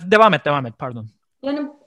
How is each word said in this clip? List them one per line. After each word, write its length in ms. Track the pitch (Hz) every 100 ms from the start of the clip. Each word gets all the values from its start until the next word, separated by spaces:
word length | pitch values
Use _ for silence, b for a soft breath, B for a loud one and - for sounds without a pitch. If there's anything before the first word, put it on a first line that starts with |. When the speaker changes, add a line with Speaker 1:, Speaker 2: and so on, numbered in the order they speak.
| 175
Speaker 1:
devam 240 | 214 220
et, 100 | 151
devam 220 | 151 143 123
et, 80 | -
pardon. 300 | 131 120 107 _ _ _
Speaker 2:
Yani 260 | 269 294 294 -